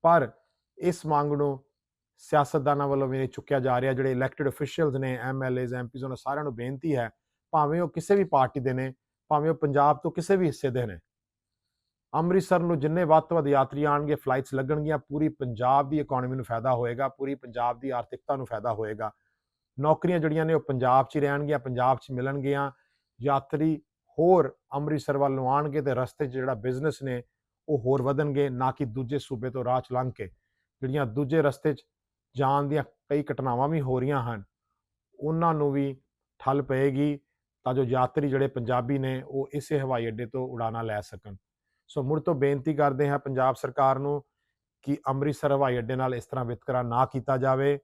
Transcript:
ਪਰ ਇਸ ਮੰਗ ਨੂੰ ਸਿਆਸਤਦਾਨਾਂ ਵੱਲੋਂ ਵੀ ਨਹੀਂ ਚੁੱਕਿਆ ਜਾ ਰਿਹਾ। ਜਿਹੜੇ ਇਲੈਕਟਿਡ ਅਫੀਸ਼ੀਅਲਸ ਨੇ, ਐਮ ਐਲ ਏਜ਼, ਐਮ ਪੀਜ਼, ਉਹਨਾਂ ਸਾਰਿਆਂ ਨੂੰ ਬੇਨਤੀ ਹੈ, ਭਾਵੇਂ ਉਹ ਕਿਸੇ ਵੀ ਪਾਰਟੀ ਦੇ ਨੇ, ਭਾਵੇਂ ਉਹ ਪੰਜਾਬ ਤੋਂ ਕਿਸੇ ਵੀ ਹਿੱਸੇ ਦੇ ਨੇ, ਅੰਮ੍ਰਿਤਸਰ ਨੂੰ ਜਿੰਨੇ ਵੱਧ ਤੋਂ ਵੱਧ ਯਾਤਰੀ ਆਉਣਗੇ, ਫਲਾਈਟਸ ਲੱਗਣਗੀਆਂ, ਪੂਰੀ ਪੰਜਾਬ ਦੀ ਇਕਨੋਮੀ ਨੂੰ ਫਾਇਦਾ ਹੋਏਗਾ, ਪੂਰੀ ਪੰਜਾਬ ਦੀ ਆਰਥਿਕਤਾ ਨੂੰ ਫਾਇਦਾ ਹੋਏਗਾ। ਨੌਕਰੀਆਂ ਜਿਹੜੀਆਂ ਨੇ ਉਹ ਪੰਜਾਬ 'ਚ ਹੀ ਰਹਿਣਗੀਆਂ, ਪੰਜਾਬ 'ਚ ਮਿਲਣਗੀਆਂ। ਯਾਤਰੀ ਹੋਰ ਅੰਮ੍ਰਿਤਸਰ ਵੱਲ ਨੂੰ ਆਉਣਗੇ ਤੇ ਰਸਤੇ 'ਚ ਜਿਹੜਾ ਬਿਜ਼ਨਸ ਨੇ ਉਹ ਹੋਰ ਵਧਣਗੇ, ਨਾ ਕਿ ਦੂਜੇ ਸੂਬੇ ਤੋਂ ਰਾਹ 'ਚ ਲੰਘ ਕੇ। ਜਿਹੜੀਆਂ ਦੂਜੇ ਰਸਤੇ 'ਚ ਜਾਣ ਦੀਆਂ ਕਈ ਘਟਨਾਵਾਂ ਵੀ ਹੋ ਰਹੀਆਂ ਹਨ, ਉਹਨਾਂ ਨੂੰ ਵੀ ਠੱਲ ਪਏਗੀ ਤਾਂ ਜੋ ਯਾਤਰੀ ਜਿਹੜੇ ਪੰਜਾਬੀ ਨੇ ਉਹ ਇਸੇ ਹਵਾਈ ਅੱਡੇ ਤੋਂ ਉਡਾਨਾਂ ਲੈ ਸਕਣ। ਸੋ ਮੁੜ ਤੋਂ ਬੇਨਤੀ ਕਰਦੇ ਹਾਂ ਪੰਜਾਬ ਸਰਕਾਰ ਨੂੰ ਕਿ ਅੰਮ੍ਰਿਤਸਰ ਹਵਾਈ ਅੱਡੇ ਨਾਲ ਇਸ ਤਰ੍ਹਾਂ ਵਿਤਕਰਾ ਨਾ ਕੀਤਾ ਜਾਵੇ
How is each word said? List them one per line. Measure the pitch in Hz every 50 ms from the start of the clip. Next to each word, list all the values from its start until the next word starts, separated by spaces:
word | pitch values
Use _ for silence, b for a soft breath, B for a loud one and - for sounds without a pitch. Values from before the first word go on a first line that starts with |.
ਪਰ | - 165 170 165 139 107 - _ _ _ _ _ _ _ _ -
ਇਸ | 160 180 170 - -
ਮੰਗ | 156 156 143 147 147
ਨੂੰ | 147 143 147 143 139 135 _ _ _ _ _ _ _ _ _ _ _
ਸਿਆਸਤਦਾਨਾਂ | _ - - - 151 143 139 - 156 131 143 143 143 143 139
ਵੱਲੋਂ | 139 139 139 131
ਵੀ | 131 135
ਨਹੀਂ | 131 127
ਚੁੱਕਿਆ | - - - - 147 135
ਜਾ | 127 131 123 123
ਰਿਹਾ। | 127 135
ਜਿਹੜੇ | 131 123 135 131
ਇਲੈਕਟਿਡ | 127 123 127 131 - - - 139
ਅਫੀਸ਼ੀਅਲਸ | 123 - 139 127 - - 165 147 127
ਨੇ, | 135 135 131 127
ਐਮ | 123 117 131 131 135
ਐਲ | 135 131 127 127
ਏਜ਼, | 127 120 123
ਐਮ | 127 123 117
ਪੀਜ਼, | _ 131 127
ਉਹਨਾਂ | 131 127
ਸਾਰਿਆਂ | 117 - 135 139 147 151
ਨੂੰ | 147 123
ਬੇਨਤੀ | 110 120 127 139 131 - 165 147
ਹੈ, | 127 117 110 _ _ _ _ _ _ _ _
ਭਾਵੇਂ | - 160 147 143 156 170
ਉਹ | 175 160
ਕਿਸੇ | - 170 156 - 202
ਵੀ | 202 190
ਪਾਰਟੀ | 185 - 139 131 123 - 143
ਦੇ | 123 131
ਨੇ, | 127 131 131 131 131 _ _ _ _ _ _ _
ਭਾਵੇਂ | 151 147 147 160
ਉਹ | 160
ਪੰਜਾਬ | 160 - 147 135 143 139 147 151 143
ਤੋਂ | - 165
ਕਿਸੇ | 160 - 165 - 196
ਵੀ | 190 180
ਹਿੱਸੇ | 156 131 - - 135
ਦੇ | 120 127 120
ਨੇ, | 107 92 82 _ _ _ _ _ _ _ _ _ _ _ _ _ _ _ _ _ _ _ _ _ _ -
ਅੰਮ੍ਰਿਤਸਰ | 147 165 175 180 190 185 - 190 175
ਨੂੰ | 165 170 170 147
ਜਿੰਨੇ | 131 156 160 175 180
ਵੱਧ | 151 160 160 156
ਤੋਂ | - 170
ਵੱਧ | 170 147
ਯਾਤਰੀ | 143 143 139 135 - - 143 151
ਆਉਣਗੇ, | 151 143 147 147 147 147
ਫਲਾਈਟਸ | 139 - 135 127 131 135 - 135
ਲੱਗਣਗੀਆਂ, | 131 135 131 151 151 151 151 156 -
ਪੂਰੀ | - _ 139 160 156 156
ਪੰਜਾਬ | 156 _ 139 127 117 101 123 127 135 139 143 135
ਦੀ | 151 151
ਇਕਨੋਮੀ | 143 - 139 127 123 127 131
ਨੂੰ | 131 123
ਫਾਇਦਾ | - 117 113 113 131 127
ਹੋਏਗਾ, | 117 120 117 120 117 135 131
ਪੂਰੀ | - _ 135 135 139
ਪੰਜਾਬ | 127 - 123 110 120 120 120 120 120
ਦੀ | 131 135
ਆਰਥਿਕਤਾ | 127 120 113 _ - - _ - 143
ਨੂੰ | 135 127
ਫਾਇਦਾ | - 120 107 101 120
ਹੋਏਗਾ। | 110 101 110 107 107 104 113 107 - _ _ _ _ _ _ _ _ _ _ _ _ -
ਨੌਕਰੀਆਂ | 139 151 156 151 - 175 180 170
ਜਿਹੜੀਆਂ | 156 160 151 160 160
ਨੇ | 160 160
ਉਹ | 151
ਪੰਜਾਬ | - - 135 127 123 127 127 135 131
'ਚ | - -
ਹੀ | 151
ਰਹਿਣਗੀਆਂ, | 143 139 143 143 147 143 151 139
ਪੰਜਾਬ | 131 135 127 120 123 127 131 120
'ਚ | - -
ਮਿਲਣਗੀਆਂ। | 135 123 127 135 139 143 131 139 139 139 139 139 - _ _ _ _ _ _ _ _ _
ਯਾਤਰੀ | 113 143 139 139 135 - - 147 156 160 160 151 _ _ _ _ _ _ _ -
ਹੋਰ | 156 170 185 175 151 131 - _ _ _ -
ਅੰਮ੍ਰਿਤਸਰ | 143 147 151 151 143 - - 143
ਵੱਲ | 139 143 139
ਨੂੰ | 135 131 131 127
ਆਉਣਗੇ | 135 143 147 151 139 151
ਤੇ | 135 139 127
ਰਸਤੇ | 123 127 120 - _ 151
'ਚ | 131
ਜਿਹੜਾ | 123 131 127 135 131
ਬਿਜ਼ਨਸ | 107 117 127 127 131 147 156 139 -
ਨੇ | 139 135 123 123 120 _ _ _ _ _ _ _ _ -
ਉਹ | 156 135
ਹੋਰ | 110 127 135 139
ਵਧਣਗੇ, | 120 135 139 135 156 147 139 143 143 139
ਨਾ | 127 123 131 131
ਕਿ | 131 - 147
ਦੂਜੇ | 120 107 131 131 117 143 143
ਸੂਬੇ | - - 135 110 117 131
ਤੋਂ | 120 135 123
ਰਾਹ | 123 127 127
'ਚ | 123 -
ਲੰਘ | 127 127 127 127
ਕੇ। | - - 107 90 - _ _ _ _ _ _ _ _ _
ਜਿਹੜੀਆਂ | 131 127 131 147 139
ਦੂਜੇ | 117 104 135 147 127 147 165
ਰਸਤੇ | 147 143 131 - _ 156 143
'ਚ | - _ _ _ _ _ _ _ _ _ _ _
ਜਾਣ | 123 139 131 139 143 143
ਦੀਆਂ | 139 147 151 131 - _ _ _ _
ਕਈ | 143 147 143 -
ਘਟਨਾਵਾਂ | 139 - 131 135 120 120 135 143
ਵੀ | 165 160
ਹੋ | 139 131 131 127
ਰਹੀਆਂ | 123 135 147 135
ਹਨ, | 117 120 117 104 98 _ _ _ _ _ _ _ _ _ _ _ _ _ _ -
ਉਹਨਾਂ | - 151 160 165 170 170 165
ਨੂੰ | 151 147 143
ਵੀ | 139 139 139 139 135 131 _ _ _ _ _ _ _ _
ਠੱਲ | - 135 135 143
ਪਏਗੀ | 135 - 135 131 135 139 131 135 147 147 147 143 _ _ _ _ _ _ _ _ _
ਤਾਂ | 127 131
ਜੋ | 131 135
ਯਾਤਰੀ | 117 131 127 - - - 156 143 143
ਜਿਹੜੇ | 131 139 139 131
ਪੰਜਾਬੀ | 135 127 120 110 123 123 120 120 143 139
ਨੇ | 131 131 131 127
ਉਹ | 139 - 139 135 135 -
ਇਸੇ | - 147 131 - 151 143
ਹਵਾਈ | 135 131 131 120 117 113
ਅੱਡੇ | 110 107 123
ਤੋਂ | 113 - 131 127 127
ਉਡਾਨਾਂ | 127 117 117 113 110 117 113
ਲੈ | 113 107 104
ਸਕਣ। | 104 - - 95 _ 107 98 95 _ _ _ _ _ _ _ _ _ _
ਸੋ | - 151
ਮੁੜ | 135 131 151 156
ਤੋਂ | 151 180 170
ਬੇਨਤੀ | 131 135 139 143 139 131 160 156
ਕਰਦੇ | 143 147 143 135 131 147 143
ਹਾਂ | 143 143
ਪੰਜਾਬ | - 139 135 131 131 131 131
ਸਰਕਾਰ | - - 135 123 - 135 135 135 131
ਨੂੰ | 139 143 147 147 - _ _ _ _ _ _ _ _ _ _ _
ਕਿ | _ 135 143 143 _ 135
ਅੰਮ੍ਰਿਤਸਰ | 135 139 143 151 143 - - 143
ਹਵਾਈ | 139 139 139 131 123 123
ਅੱਡੇ | 117 110 131
ਨਾਲ | 127 131 127 127
ਇਸ | 120 -
ਤਰ੍ਹਾਂ | _ - 131 127
ਵਿਤਕਰਾ | 117 - - _ - 123 123
ਨਾ | 123 120 117 123 131
ਕੀਤਾ | 165 - 135 110 - 135
ਜਾਵੇ | 131 127 135 131 131 139 143 143 143